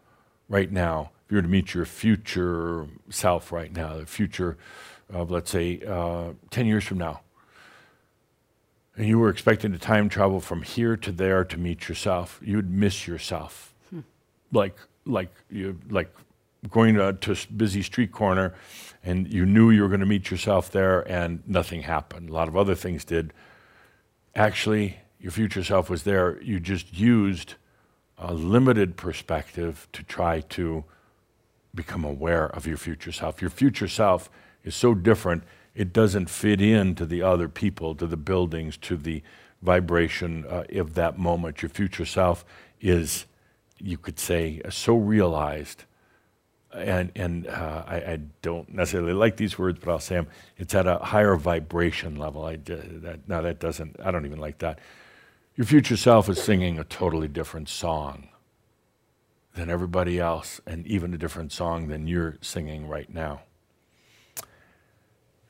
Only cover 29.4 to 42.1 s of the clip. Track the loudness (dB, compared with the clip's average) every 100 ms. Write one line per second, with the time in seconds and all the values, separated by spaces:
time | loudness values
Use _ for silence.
29.4 | -6 -8 -6 -8 -14 -18 -10 -2 0 -2
30.4 | -4 -6 -6 -6 -10 _ _ _ _ _
31.4 | _ _ _ -14 -10 -6 -6 -4 0 0
32.4 | 0 -4 -8 -6 -8 -10 -10 -8 -8 -4
33.4 | -6 2 2 2 -2 2 4 4 0 -20
34.4 | -20 _ -12 2 4 6 6 6 4 -4
35.4 | -6 -20 _ -6 0 4 4 4 -2 0
36.4 | 2 4 6 6 4 0 -2 0 2 2
37.4 | 0 -2 -4 -2 -6 -6 -6 -4 -2 0
38.4 | 0 -2 -8 -10 -6 -6 -6 -8 -10 -20
39.4 | -20 _ 2 4 4 2 2 -2 -6 -6
40.4 | -8 -8 -6 -4 -4 0 -2 0 -2 -2
41.4 | -4 -8 -8 -4 -4 -4 -4